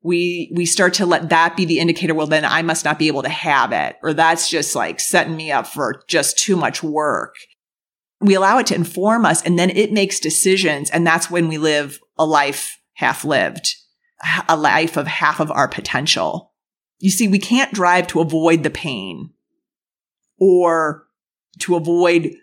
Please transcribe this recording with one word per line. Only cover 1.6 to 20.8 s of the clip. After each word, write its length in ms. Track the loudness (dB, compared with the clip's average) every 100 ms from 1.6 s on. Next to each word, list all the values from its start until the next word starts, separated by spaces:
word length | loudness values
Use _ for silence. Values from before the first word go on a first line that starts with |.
| 0
the 140 | 0
indicator, 340 | 0 0 -2
"Well, 140 | -2 0
then 180 | 0 0
I 160 | 0
must 240 | 0 -2 -2
not 140 | 0
be 80 | 0
able 160 | 0
to 60 | -4
have 420 | -6 0 2 2
it," 240 | 0 -4 -6
or, 100 | -6
"That's 340 | 2 2 2 0
just, 280 | -2 -4 -4
like, 240 | -4 -4
setting 360 | 0 0 0 -6
me 160 | -4
up 140 | -4 -4
for 380 | -6 -6 -6 _
just 300 | -2 0 -2
too 180 | 0 0
much 280 | 0 -4
work." 500 | -4 -2 -2 -2 -6 -14 -20 _ _ _ _ _ _ _
We 140 | 2 4
allow 240 | 4 4
it 80 | 2
to 80 | -2
inform 500 | -2 -2 0 2 2
us, 160 | 0
and 160 | 0 2
then 140 | 2
it 200 | 2 0
makes 280 | 0 -2 -2
decisions. 720 | -4 0 2 2 0 -2 -2
And 160 | 0 2
that's 240 | 0 0
when 160 | -2 -2
we 100 | 0
live 420 | 0 0 -4 -12 _ -2
a 60 | 2
life 540 | 2 2 -4 -10 -14 _
half 320 | -4 -4 -4 -2
lived, 520 | 0 0 -2 -8 -8 _ _ _ _ -4 -4 0
a 80 | 0
life 400 | 2 2 0 -4
of 120 | -6
half 320 | -2 -2 0
of 100 | -2
our 180 | 0 -2
potential. 880 | -2 -6 -4 -2 0 -2 -4 -12 _ _ _ _ _
You 100 | 0
see, 180 | 2 2
we 120 | 0
can't 340 | 2 0 0
drive 320 | 0 2 2 2
to 140 | -2
avoid 400 | 0 2 2 2
the 80 | 0
pain 600 | -6 -10 -10 -10 -12 -16 _ _ _ _ _ _ _ _ _ _ _
or 680 | 4 6 4 2